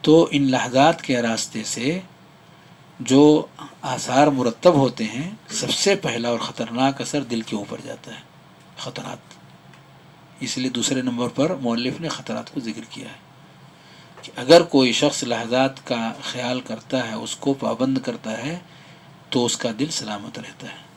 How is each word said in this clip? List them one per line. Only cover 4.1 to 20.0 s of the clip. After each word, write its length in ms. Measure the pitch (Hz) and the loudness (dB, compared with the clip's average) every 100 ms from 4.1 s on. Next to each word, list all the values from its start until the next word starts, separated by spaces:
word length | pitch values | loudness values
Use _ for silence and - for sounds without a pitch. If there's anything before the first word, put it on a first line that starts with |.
| 127 151 | 4 4
मुरतब 460 | 135 120 113 180 151 | 4 -2 4 6 6
होते 280 | 131 - 110 | 2 0 -6
हैं, 320 | 113 170 214 - | -6 -8 -12 -10
सबसे 440 | - - - 196 196 | -6 -4 0 2 0
पहला 340 | 139 117 120 | -2 -4 -2
और 80 | 117 | -2
ख़तरनाक 600 | - - 113 117 135 135 | -6 -8 -8 0 0 0
असर 220 | - 147 | -4 -4
दिल 180 | 120 117 | -4 -6
के 140 | 110 107 | -4 -8
ऊपर 240 | 101 - | -8 -12
जाता 320 | - - - | -12 -14 -14
है, 100 | - - - - - - - | -18 -20 -20 -20 -20 -20 -14
ख़तरात। 420 | - - - - - - - - - - - - - - - - | -12 -12 -12 -14 -16 -20 -20 -20 -20 -20 -20 -20 -20 -20 -20 -10
इसलिए 280 | 131 - 127 | -6 -4 -4
दूसरे 300 | 123 113 131 | -2 -2 0
नंबर 260 | 127 120 120 | -2 -2 -4
पर 260 | - 151 180 | 0 -2 0
मौलिफ़ 420 | 123 117 123 - | -2 -2 -2 -4
ने 80 | 160 | -8
ख़तरात 380 | - 117 113 - | -8 -8 -10 -8
को 120 | 147 | -8
जिक्र 240 | 117 113 | -8 -10
किया 240 | 113 - - | -14 -16 -16
है 180 | - - - - - - - - - - - | -18 -20 -20 -20 -20 -20 -20 -20 -20 -20 -20
कि 80 | - - | -18 -10
अगर 240 | 123 170 | 8 8
कोई 280 | 170 139 127 | 8 4 4
शख्स 280 | 113 147 - | 4 0 0
लहज़ात 540 | 123 113 117 123 135 135 | -4 -4 0 2 2 -2
का 300 | - 120 113 - | -6 -4 -4 -6
ख्याल 380 | - 127 123 127 | -10 -6 -4 -6
करता 400 | 123 113 - 131 | -6 -12 -4 -4
है, 140 | 117 110 | -2 -6
उसको 360 | 113 - 139 135 | -8 -4 -2 -2
पाबंद 420 | 110 113 131 131 | -2 -2 0 0
करता 300 | 127 117 113 | -4 -8 -8
है, 280 | 113 131 180 - - - - - - - | -8 -8 -10 -14 -20 -20 -20 -20 -20 -4
तो 120 | 127 | 0
उसका 280 | 120 - 120 | 0 0 -4
दिल 160 | 110 151 | -4 -4
सलामत 480 | - | -4